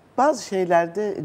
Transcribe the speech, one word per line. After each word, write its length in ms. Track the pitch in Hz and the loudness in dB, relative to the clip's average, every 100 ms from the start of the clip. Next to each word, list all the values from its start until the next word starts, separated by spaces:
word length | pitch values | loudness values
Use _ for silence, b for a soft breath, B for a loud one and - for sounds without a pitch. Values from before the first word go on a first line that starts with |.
| _ - | _ 0
bazı 260 | 285 262 - | 2 0 -4
şeylerde 720 | 190 175 170 170 190 208 - | -2 2 2 2 -4 -6 -6